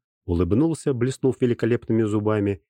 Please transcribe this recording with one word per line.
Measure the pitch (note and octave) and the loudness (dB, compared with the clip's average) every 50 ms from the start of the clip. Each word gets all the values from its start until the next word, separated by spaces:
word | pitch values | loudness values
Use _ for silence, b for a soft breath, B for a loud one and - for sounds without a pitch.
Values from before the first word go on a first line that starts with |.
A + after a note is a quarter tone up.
| _ _ _ _ _ | _ _ _ _ _
улыбнулся, | - F2 E2+ F2+ E2+ G2 A#2 D#3 E3 D#3+ - - D3+ C#3 | -4 -2 0 0 2 2 2 2 0 -2 -2 -4 -4 -2
блеснув | A#2+ A#2 C3 C3 - - C3+ A#2+ - | 0 -2 -2 -2 0 -2 -2 0 2
великолепными | C3 B2 A#2+ - - A2+ A#2+ A#2 - - A2+ A2 A2+ | 0 0 0 0 0 0 0 -2 0 0 0 0 2
зубами, | G#2 G#2 A2 G#2 G#2+ G#2+ G#2+ G2+ G2+ G2+ F#2+ - _ | 2 0 0 0 0 0 2 0 0 -2 -4 -8 _